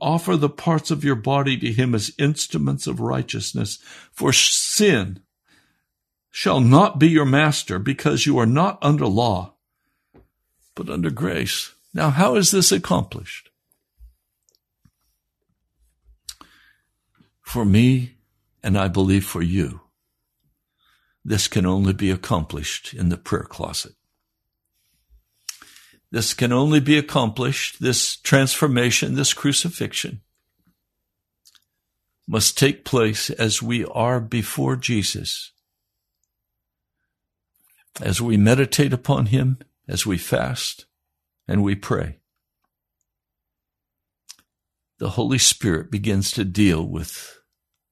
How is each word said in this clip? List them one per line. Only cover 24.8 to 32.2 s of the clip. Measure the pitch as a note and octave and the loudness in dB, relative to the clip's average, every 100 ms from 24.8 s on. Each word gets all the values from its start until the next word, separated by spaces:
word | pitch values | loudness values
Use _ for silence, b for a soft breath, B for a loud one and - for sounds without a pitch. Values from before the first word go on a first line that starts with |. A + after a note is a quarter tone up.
| _ _ _ _ _ _ - b b b b b _ | _ _ _ _ _ _ -18 b b b b b _
This | A#2 A2 | -4 -4
can | - B2 | -2 0
only | B2 D3 D3+ | 2 4 2
be | C#3 D3+ | 4 2
accomplished, | D3 D3 A2+ G#2+ B2+ C#3 - - | 2 0 -2 -2 -4 -4 -6 -4
this | B2 A#2 - - | -2 0 -2 -6
transformation, | - C#3 C3 - D3+ B2 B2 - C3 | 2 2 4 2 2 2 2 0 -2
this | C3 C3+ | -2 -2
crucifixion | - D3 C#3 F3 - A2 - - G#2+ _ _ _ _ _ _ _ _ _ _ _ _ _ _ _ _ _ _ _ _ | 0 0 0 -2 -6 -8 -6 -8 -10 _ _ _ _ _ _ _ _ _ _ _ _ _ _ _ _ _ _ _ _